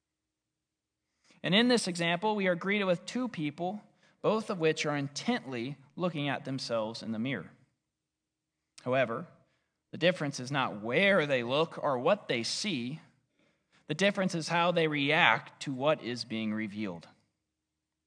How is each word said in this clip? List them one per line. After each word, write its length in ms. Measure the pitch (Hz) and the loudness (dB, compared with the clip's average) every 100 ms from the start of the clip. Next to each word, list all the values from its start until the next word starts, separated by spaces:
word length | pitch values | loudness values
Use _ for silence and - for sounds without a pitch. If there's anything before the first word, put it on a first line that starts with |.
| _ _ _ _ _ _ _ _ _ _ _ _ _ _ | _ _ _ _ _ _ _ _ _ _ _ _ _ _
And 120 | 147 | 2
in 140 | 196 247 | 4 6
this 200 | 240 - | 4 2
example, 480 | 175 170 175 214 214 | -2 0 0 0 0
we 100 | 185 | 0
are 80 | |
greeted 300 | 175 185 208 | 0 0 0
with 200 | 190 175 - | 2 0 -2
two 220 | 240 254 | -4 -4
people, 520 | - 147 143 175 208 - _ _ _ | -4 -6 -4 -6 -8 -12 _ _ _
both 280 | 151 214 214 | 0 0 -2
of 100 | 196 | 0
which 240 | 160 151 151 | 2 2 0
are 100 | 143 | -2
intently 800 | 139 - - 247 131 123 120 143 - - | -4 -4 -4 -4 -4 -6 -6 -8 -14 -4
looking 320 | 180 151 143 | -4 -2 -2
at 160 | 127 | -4
themselves 580 | 139 135 - 117 110 117 | -4 -6 -2 -2 -2 -6
in 100 | - | -6
the 60 | 110 | -4
mirror. 320 | 127 113 - - _ _ _ _ _ _ _ _ _ _ _ - | -2 -4 -8 -18 _ _ _ _ _ _ _ _ _ _ _ -10
However, 420 | 127 131 120 127 175 - _ _ _ _ _ | 0 0 0 -2 -10 -18 _ _ _ _ _
the 80 | - | 0
difference 400 | 170 180 147 - | 0 2 -2 -6
is 140 | 123 | -4
not 300 | 139 117 101 | -2 -2 -4
where 440 | 110 135 196 196 147 | -2 4 6 4 4
they 160 | 131 | 2
look 360 | 117 139 165 - | 2 0 0 -2
or 160 | 147 127 | -2 0
what 300 | 143 208 - | 2 0 0
they 140 | 127 | -2
see. 580 | 113 - 208 147 123 156 - _ _ _ _ _ _ _ - | -2 -4 -4 -4 -4 -10 -14 _ _ _ _ _ _ _ -6
The 60 | |
difference 400 | 156 196 202 185 | 0 2 2 0
is 140 | 170 147 | -2 0
how 220 | 170 175 | 2 4
they 160 | 170 160 | 4 2
react 760 | 147 143 156 151 113 - - | 2 2 6 6 6 0 -10
to 100 | - | -8
what 300 | 127 139 156 | 0 0 0
is 220 | 110 120 | -2 -8
being 280 | 117 110 110 | -6 -4 -2
revealed. 540 | 107 107 104 104 85 - _ _ _ _ _ _ _ _ _ | -4 -6 -6 -8 -8 -14 _ _ _ _ _ _ _ _ _